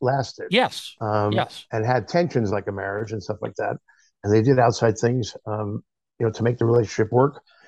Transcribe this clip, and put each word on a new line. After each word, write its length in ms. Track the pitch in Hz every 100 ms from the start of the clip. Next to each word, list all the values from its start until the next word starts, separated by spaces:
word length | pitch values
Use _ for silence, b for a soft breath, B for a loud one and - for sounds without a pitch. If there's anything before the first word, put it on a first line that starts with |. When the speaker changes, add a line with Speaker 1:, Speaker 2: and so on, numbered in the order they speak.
Speaker 1:
lasted. 460 | 127 139 - - -
Speaker 2:
Yes. 460 | 202 247 - - -
Speaker 1:
Um, 320 | 107 107 104
Speaker 2:
Yes. 340 | 107 - - -
Speaker 1:
and 140 | 113 110
had 220 | 127 107
tensions 420 | 170 175 127 104
like 160 | 101 95
a 60 |
marriage 400 | 98 98 101 110
and 100 | 110
stuff 160 | - 104
like 100 | 110 -
that. 200 | 107 - _ b b _
And 100 | 101
they 80 | 110
did 160 | 117 127
outside 400 | 120 117 117 104
things, 380 | 117 127 104 - 110
um, 380 | 107 104 107 - _ _ -
you 60 | 113
know, 60 |
to 100 | -
make 160 | 113 120
the 80 | 117
relationship 460 | 120 98 - 107
work. 320 | 120 139 - _ b